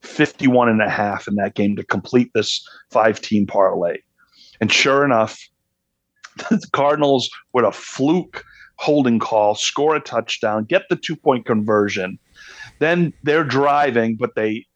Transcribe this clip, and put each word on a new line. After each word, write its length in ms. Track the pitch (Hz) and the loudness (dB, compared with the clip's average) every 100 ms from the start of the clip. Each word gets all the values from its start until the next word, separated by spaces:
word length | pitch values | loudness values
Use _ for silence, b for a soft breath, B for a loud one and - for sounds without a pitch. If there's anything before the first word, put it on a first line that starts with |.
fifty-one 640 | - - 151 - 135 123 120 | -16 0 0 2 2 4 4
and 120 | 110 | 2
a 80 | 104 | 0
half 380 | 101 104 98 - | 0 -2 -4 -6
in 60 | |
that 200 | 101 98 | -4 -4
game 200 | - 101 101 | -2 -2 -2
to 60 | |
complete 460 | - 107 - 123 120 | -4 -6 0 0 2
this 340 | 110 104 - B B B | -2 -4 -6 B B B
five-team 560 | 120 110 101 - 107 98 | 2 2 0 -2 0 0
parlay. 480 | 104 95 90 87 78 _ _ b b b b | 2 2 2 -4 -4 _ _ b b b b
And 100 | 107 | -2
sure 320 | - 139 139 | 0 2 2
enough, 340 | 143 117 110 - - _ _ _ _ _ | 2 2 0 -6 -20 _ _ _ _ _
<laughs> 520 | _ _ - - - | _ _ -20 -16 -2
the 160 | 208 - | -2 -2
Cardinals 560 | - 143 151 147 135 - B _ | -2 0 2 2 2 -2 B _
with 120 | 127 | 0
a 80 | 110 | 0
fluke 720 | - - - 135 180 160 - B B B _ | -2 -14 -4 0 0 -2 -14 B B B _
holding 420 | - 147 127 113 | 0 2 2 0
call, 380 | - 110 104 107 | 0 0 2 0
score 400 | - - 147 151 | -4 -2 0 0
a 40 | |
touchdown, 640 | 147 117 110 - 110 107 | -2 -6 -6 -4 -2 -2
get 180 | 110 180 - | 0 -2 -2
the 80 | 170 | -6
two-point 480 | - 156 151 127 | -4 -4 0 0
conversion. 720 | 110 110 107 107 101 98 92 92 _ B B B B _ | 0 -2 2 0 0 -2 -6 -10 _ B B B B _
Then 340 | 151 175 165 - | 0 2 0 -2
they're 200 | 143 151 | 0 0
driving, 720 | 147 131 143 143 147 117 113 110 | 0 0 2 2 2 2 0 -2
but 180 | 120 110 | -4 -2
they 300 | 110 110 - | -4 -4 -10